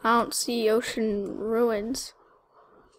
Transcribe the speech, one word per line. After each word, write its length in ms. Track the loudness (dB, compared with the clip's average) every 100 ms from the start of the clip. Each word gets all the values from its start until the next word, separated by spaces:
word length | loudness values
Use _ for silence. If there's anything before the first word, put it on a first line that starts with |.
I 160 | 2 2
don't 160 | 2
see 340 | -4 -2 0 2
ocean 680 | 2 0 -2 -2 -2 -4 -6
ruins. 760 | -2 2 2 0 -4 -6 -8 -16 _ _ _ _ -20 -20 _